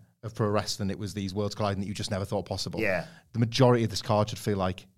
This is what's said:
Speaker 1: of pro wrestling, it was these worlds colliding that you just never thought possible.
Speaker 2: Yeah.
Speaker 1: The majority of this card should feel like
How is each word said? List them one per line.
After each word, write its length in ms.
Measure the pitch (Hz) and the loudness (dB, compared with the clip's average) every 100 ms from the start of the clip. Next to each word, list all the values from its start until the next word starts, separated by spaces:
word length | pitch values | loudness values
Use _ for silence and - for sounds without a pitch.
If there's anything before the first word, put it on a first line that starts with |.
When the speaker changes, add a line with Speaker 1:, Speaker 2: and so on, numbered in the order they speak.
| - _ | -14 _
Speaker 1:
of 120 | 113 | -10
pro 140 | - 107 | -2 0
wrestling, 420 | 104 101 - 98 | 2 0 -2 -4
it 80 | 92 | -4
was 140 | 101 | -6
these 220 | 104 98 | -4 -4
worlds 200 | 98 104 | -2 -4
colliding 260 | - 104 98 | -2 -2 -2
that 60 | 101 | -4
you 60 | |
just 160 | 98 101 | -6 -4
never 140 | 98 | -4
thought 220 | 101 104 85 | -2 -4 -4
possible. 320 | 95 98 - | -6 -4 -2
Speaker 2:
Yeah. 240 | 107 90 82 - _ | 0 0 -4 -14 _
Speaker 1:
The 60 | 113 | -2
majority 460 | 117 113 123 120 | 0 6 6 8
of 60 | 110 | 4
this 100 | 104 | -2
card 260 | - 107 107 | 2 2 2
should 100 | - | 0
feel 200 | - 98 | -2 0
like 280 | 92 - - | 0 -2 -10